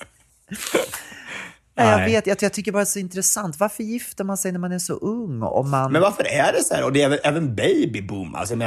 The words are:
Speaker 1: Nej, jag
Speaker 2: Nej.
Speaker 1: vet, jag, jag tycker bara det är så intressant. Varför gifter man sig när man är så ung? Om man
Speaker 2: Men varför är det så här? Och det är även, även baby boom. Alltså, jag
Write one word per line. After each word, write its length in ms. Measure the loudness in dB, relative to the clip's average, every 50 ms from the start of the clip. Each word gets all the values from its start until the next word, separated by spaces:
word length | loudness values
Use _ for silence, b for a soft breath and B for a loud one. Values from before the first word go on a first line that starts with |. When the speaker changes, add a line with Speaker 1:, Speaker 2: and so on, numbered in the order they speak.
| -20 -20 _ _ _ _ _ _ _ -14 -12 -10 -6 -2 -2 -2 -2 -2 B B B B B B B B B B B B B B B _ 0
Speaker 1:
Nej, 140 | 4 4 6
jag 80 | 6 6
Speaker 2:
Nej. 120 | 4 4
Speaker 1:
vet, 160 | 2 2 2
jag, 100 | 2 0 2
jag 120 | 0 0 0
tycker 180 | -2 -4 -2
bara 60 | 0 0
det 40 | 0
är 20 |
så 140 | 0 -2 -4
intressant. 600 | -6 -6 -4 -2 0 0 0 0 -2 -2 0 0
Varför 240 | 0 0 0 -4 -6
gifter 400 | -4 -4 -6 -6 -8 -8 -6 -4
man 140 | -2 -2
sig 140 | -2 -2 -2
när 80 | -2 -2
man 120 | -4 -2
är 80 | -4 -4
så 140 | -4 -4 -6
ung? 480 | -4 -4 -4 -4 -4 -4 -6 -4 -2 -2
Om 260 | 0 0 0 0 2
man 220 | 2 0 2 2
Speaker 2:
Men 100 | 4 4
varför 220 | 4 4 2 0 -2
är 240 | -2 0 2 2 2 2
det 100 | 2 2
så 100 | 0 0
här? 100 | 0 0
Och 100 | 2 4
det 80 | 4
är 40 | 4
även, 140 | 4 4 2 2
även 320 | 0 0 0 0 -2 -2
baby 460 | 0 2 2 4 4 2 2 0 -4
boom. 340 | -6 -6 -6 -6 -6 -6 -6
Alltså, 180 | -6 -6 -4 -2
jag 40 | -2 -2